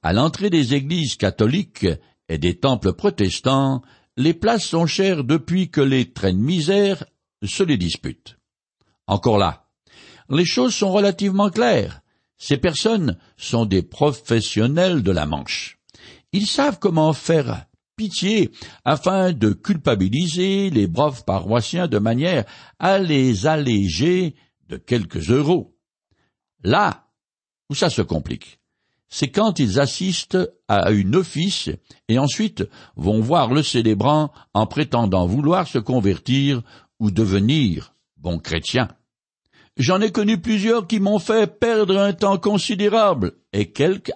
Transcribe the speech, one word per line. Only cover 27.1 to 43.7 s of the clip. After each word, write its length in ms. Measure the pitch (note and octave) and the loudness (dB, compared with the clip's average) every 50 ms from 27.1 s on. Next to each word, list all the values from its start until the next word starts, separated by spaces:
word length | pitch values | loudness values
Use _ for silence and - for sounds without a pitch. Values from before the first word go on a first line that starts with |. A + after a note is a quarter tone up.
| _ _ _ _ _ _ _ _ _ _ _ _ | _ _ _ _ _ _ _ _ _ _ _ _
où 40 | C#3+ | -4
ça 140 | - G3 E3 | 0 0 0
se 140 | - - | 0 0
complique, 580 | F2+ - - - - - - - - - - _ _ _ _ _ _ _ _ _ _ _ | -2 -2 -2 -6 -4 -6 -10 -12 -12 -20 -20 _ _ _ _ _ _ _ _ _ _ _
c'est 220 | - - C#3+ C3+ | -6 -4 -4 -2
quand 280 | - G3+ G#3+ A3+ F3 - | 0 0 0 2 2 0
ils 220 | C#3+ G#2+ F#2 B2+ | 0 2 2 2
assistent 560 | C#3 C3+ - - F#3 F#3+ F3+ - - _ - F#3 F3+ - _ _ _ - | 0 0 -2 -4 -4 -4 -4 -6 -6 _ -2 -2 -2 -2 _ _ _ 0
à 220 | G#2 G2+ F2+ G2 | 0 2 2 4
une 260 | G#2+ G#2 F#2+ F#2 A2+ | 2 2 2 2 2
office 540 | F#3 F#3 - - D3 E3+ G3+ - - - F#2+ F#2+ - _ _ - _ _ - | 0 0 0 -4 -4 -2 -2 -2 -4 -6 -8 -10 -10 _ _ -20 _ _ -2
et 100 | A2 B2+ | 0 0
ensuite 500 | C#3 C#3+ - - G#3+ G#3+ - - F2+ - _ - - - _ | 2 0 0 -2 -4 -4 -4 -6 -8 -8 _ -20 -20 -18 _
vont 240 | - D2 F#2 G#2+ A2 | -4 -2 0 0 0
voir 340 | G#2+ A#2+ D#3+ E3+ C#3 A2+ B2+ | 0 2 2 0 2 2 2
le 80 | D3+ | 0
célébrant 680 | D3 - - B2 A2+ A2 A2 G2 A2 C3+ D3+ D3+ - - _ - - _ | 0 0 0 0 2 2 0 2 2 2 2 2 0 -2 _ -16 -20 _
en 140 | _ G2+ A2 | _ -2 -2
prétendant 600 | - - C#3+ D3+ - - A#2+ A#2 G#2 F2+ F#2 F2 | 0 0 -4 -4 0 0 0 0 2 2 2 0
vouloir 400 | F2 G2 C3+ D3 D3 F3 F#3+ F3 | 0 0 0 2 2 0 0 -2
se 120 | - - B2+ | -2 -4 -6
convertir 840 | G#2 - B2+ B2+ G2+ B2+ F2+ E2 _ - B2+ C#3 C#3 C#3 C#3+ A#2+ A2+ - - - _ _ _ _ | -4 0 -2 0 2 0 -2 -2 _ -2 0 2 2 0 0 -2 -6 -10 -20 -20 _ _ _ _
ou 100 | A2+ G#2 | -2 -2
devenir 840 | F#2 F#2 A2+ F#2+ F#2+ G2 G2 A#2 C#3+ D#3+ C#3 G2+ E2 C2+ C2 - _ _ _ _ _ _ | 0 0 0 2 2 2 2 2 2 2 2 0 -2 -4 -8 -14 _ _ _ _ _ _
bon 200 | C#2+ F2 F2 E2 | -8 -6 -6 -6
chrétien. 500 | - - E2 E2 - - - B2 B2 - - _ _ _ _ _ _ _ _ _ _ _ _ _ _ _ _ - | -6 -6 -6 -6 -6 -2 -2 -2 -2 -2 -6 _ _ _ _ _ _ _ _ _ _ _ _ _ _ _ _ -2
J'en 220 | B2+ C3+ F#3 F#3+ | 0 2 2 2
ai 100 | G#3+ A3 | 0 0
connu 280 | F3 A3+ G#3 G3+ A3+ F#3 | 0 0 0 0 0 0
plusieurs 480 | - A#3 G#3+ G#3 F#3+ A3+ A3+ A#3+ G3 | -2 -2 -2 0 2 0 0 0 0
qui 140 | - A3+ G#3+ | -2 -2 0
m'ont 180 | G3 G3 G#3 G3+ | 0 0 0 -2
fait 280 | E3 - G#3+ A3+ G#3 | 0 0 2 2 2
perdre 520 | - - _ - A#3 A#3 G#3+ G#3+ F3 F#3+ G3 | 0 -2 _ -2 0 2 2 2 2 2 2
un 160 | G3+ G3+ F#3+ | 2 0 0
temps 240 | - G#3 G3+ G#3 F#3+ | 0 0 0 0 2
considérable 1000 | - G3+ G#3 G3 - - A#3 F3+ G#3 G#3 G#3 A3+ G#3+ G3+ F3 C3 F#2 E2+ - _ _ _ | 0 0 0 0 0 -2 -2 0 0 2 4 4 4 2 2 0 -2 -4 -4 _ _ _
et 200 | - G2+ G2+ - | -4 -4 -4 -4